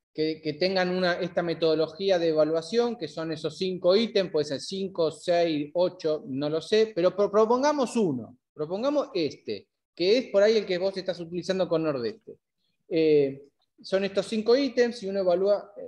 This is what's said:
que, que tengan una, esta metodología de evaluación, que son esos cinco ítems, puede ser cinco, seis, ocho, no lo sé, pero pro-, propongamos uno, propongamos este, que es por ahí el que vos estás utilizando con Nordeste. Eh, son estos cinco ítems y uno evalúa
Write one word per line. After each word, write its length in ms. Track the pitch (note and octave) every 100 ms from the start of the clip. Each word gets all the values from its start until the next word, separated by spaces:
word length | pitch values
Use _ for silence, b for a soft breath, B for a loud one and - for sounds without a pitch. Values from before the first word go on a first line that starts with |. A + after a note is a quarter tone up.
| _
que, 260 | - D#3 D#3
que 120 | -
tengan 380 | D3+ F#3 F#3+ F3+
una, 240 | F#3 F3+ F3+
esta 240 | F3 F3+
metodología 760 | E3+ D#3+ E3 D#3 D#3 - G3 F3+
de 120 | E3
evaluación, 680 | D#3 D3+ D#3+ E3 A#3 A#3+ A3
que 120 | D3+
son 240 | - D#3+
esos 240 | D#3 D#3+ D3+
cinco 400 | F#3 F3+ F3+ G3
ítems, 340 | A3+ G3+ F3+
puede 140 | D#3 D3
ser 160 | C3+
cinco, 500 | - F#3+ F#3+ F#3+ D#3
seis, 600 | D3+ - F3 E3+ D3+ D3
ocho, 500 | F3 F3+ F3+ D#3 D3+ -
no 220 | C3 D3
lo 120 | D#3+
sé, 320 | - G#3+ A3 G#3+
pero 180 | F3+
pro-, 160 | F3+ G3+
propongamos 680 | G#3 A3 B3 C#4+ D4 A#3 A#3+
uno, 400 | F#3+ B2+ A2 - _
propongamos 560 | - D3+ F#3+ C4 D4 -
este, 540 | F#3 D3 - - G2+ - _ _
que 240 | - F3+ A#3+
es 80 | A#3+
por 140 | G3+
ahí 140 | G#3 A3+
el 100 | F3+
que 120 | F3+
vos 180 | F#3+ F#3+
estás 240 | F#3+ F3
utilizando 480 | E3 F3 D#3+ F#3+ F3
con 160 | E3
Nordeste. 540 | D#3 C3+ A2+ G#2 - - _ _ _ _ -
Eh, 600 | E3 D#3+ D3+ C#3 C#3 - _ _ _
son 240 | - F#3+ G3
estos 200 | G3 F#3
cinco 280 | A3 G#3+ B3
ítems 480 | C#4 A3+ A#3+ A3+
y 40 | F#3+
uno 120 | G3
evalúa 500 | F3+ F3 G3 G3+ - -